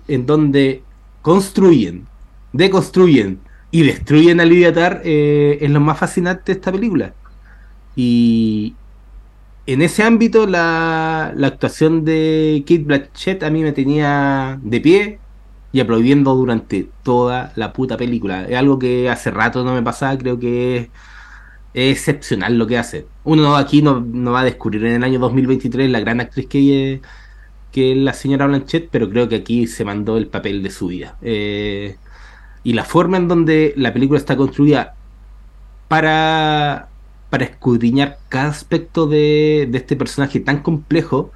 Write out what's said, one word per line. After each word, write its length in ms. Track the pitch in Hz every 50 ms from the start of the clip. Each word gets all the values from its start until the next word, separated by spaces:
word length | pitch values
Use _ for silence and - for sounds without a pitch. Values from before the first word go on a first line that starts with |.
| -
en 180 | - 143 131 123
donde 580 | 139 151 156 151 143 139 143 139 135 131 131 - - - - - - - -
construyen, 840 | - 151 175 196 196 - - 202 190 180 165 123 101 85 85 90 - - - - - - - - - - -
deconstruyen 880 | 131 180 196 190 185 - - - 185 185 175 143 120 104 95 92 - - - - - - -
y 120 | - 165 151
destruyen 560 | 131 - - - - 147 151 165 170 170 175
a 60 | 170
Lydia 280 | 170 175 180 175 170 160
Tar, 280 | 170 170 185 190 180 -
eh, 540 | 170 151 151 147 147 147 147 147 147 147 143
es 80 | 151 143
lo 80 | 147 147
más 180 | 147 156 147
fascinante 560 | - 185 165 - 190 175 180 185 - - - 185
de 60 | 190
esta 120 | - 185
película. 420 | 185 196 240 226 180 123 98 - - - - - - - - - - - - - - - - - -
Y 760 | 131 123 120 120 117 117 117 113 113 113 110 107 107 104 107 - - - - - - - - - - - - - - - - - - -
en 160 | 143 131 135
ese 220 | 170 165 - 202 214
ámbito, 420 | 226 233 214 233 220 233 220 220
la, 840 | 196 180 170 170 170 165 165 165 165 165 160 160 160 160 160 156 - -
la 120 | 135 139
actuación 580 | 135 139 - - 113 - - 156 156 165 165 151
de 580 | 156 160 160 156 160 156 156 156 156 151 147 143
Cate 180 | - 170 165 151
Blanchett 600 | 147 143 139 - - - - - 185 190 190 156
a 60 | 156
mí 140 | 156 160 160
me 80 | 151 147
tenía 880 | 151 131 139 147 151 147 143 143 143 139 139 139 135 131 135 135 135
de 180 | 131 107 120 117
pie 400 | - 151 185 208 208 208 208 - - - - - - - - - - - -
y 60 | 131
aplaudiendo 540 | 120 101 117 113 117 131 143 143 139 135 131
durante 520 | 131 127 123 117 107 - - 101 92 - - - - -
toda 480 | 131 123 123 123 123 123 127 123 - -
la 180 | 117 110 101 -
puta 240 | - 131 - 139
película. 480 | 131 120 120 120 110 101 98 92 95 92
Es 80 | - 123
algo 240 | 127 135 139 139 131
que 300 | 127 123 123 123 123 123
hace 220 | 117 - - 113
rato 320 | 95 104 113 120 - 127 123
no 80 | 127 127
me 80 | 123
pasaba, 360 | 117 120 120 - 139 135 139
creo 220 | 131 127 127 123 120
que 380 | 123 120 120 123 123 127 127
es, 100 | 120 117 - - - - - - - - - - - - - - - - - -
es 240 | 127 127 135 131
excepcional 600 | - - 156 143 - - - 123 101 90 107 120
lo 100 | 117 113
que 100 | 107 123
hace. 300 | 117 110 - - - - - - - -
Uno 320 | 151 160 156 151 143 147
aquí 240 | 143 139 - 147 147
no, 180 | 147 147 135 120
no 320 | 120 117 117 123 123 120
va 100 | 123 127
a 40 | 127
descubrir 400 | 123 120 - - 110 104 107 110
en 80 | 117 120
el 100 | 120 123
año 160 | 131 131 123
dos 140 | 127 113 123
mil 140 | 135 135
veintitrés 420 | 127 135 - - 120 113 127 139 131
la 100 | 123 110
gran 220 | 104 113 117 120
actriz 260 | 123 - - 139 135
que, 540 | - - 139 139 139 143 135 135 135 135 135 - - - - - - - - - - - - - - -
que 180 | 131 131 131
es 60 | 131
la 160 | 135 135 135 131
señora 320 | - - 135 139 135 139
Blanchett, 400 | 143 139 135 139 - - 165 165 -
pero 200 | - 120 113 92
creo 180 | 104 120 123
que 80 | 110 113
aquí 320 | 104 - - 117 120 113
se 160 | 117 - - 110
mandó 320 | 101 101 104 101 110 110
el 100 | 113 107
papel 360 | 104 - 98 - 101 101 101 95
de 60 | 95
su 180 | - - 98
vida. 300 | 87 90 87 85 - - -
Eh, 760 | - 117 110 104 104 104 101 104 104 104 101 101 104 101 101 - - - - - - - - - - - - - -
y 100 | 120 113
la 100 | 107 -
forma 340 | - - 170 175 175 190
en 100 | 185 175
donde 460 | 170 180 170 160 156 156 156 156 143 -
la 160 | 139 127 117 98
película 240 | 123 135 135 151
está 180 | 143 - - 135
construida 580 | 131 135 131 - - 143 147 143 123 - - - - - - - - - - - - - - - - - - - - -
para, 1000 | - 156 160 156 156 156 160 156 156 160 156 156 151 151 151 147 143 139 - - - - - - - - - - -
para 140 | 135 135 123
escudriñar 720 | - - - - 131 120 117 120 117 127 139 143 143 - - - -
cada 180 | - 131 143
aspecto 580 | 151 147 - - - 160 160 165 - - 170 160
de, 640 | 147 151 151 151 151 151 151 151 151 151 151 139 120
de 80 | 120
este 180 | 127 - - 147
personaje 440 | 131 139 - - 143 139 139 - 131
tan 240 | - 139 143 147 -
complejo, 680 | 165 165 151 - - 151 165 160 - 131 139 143 - -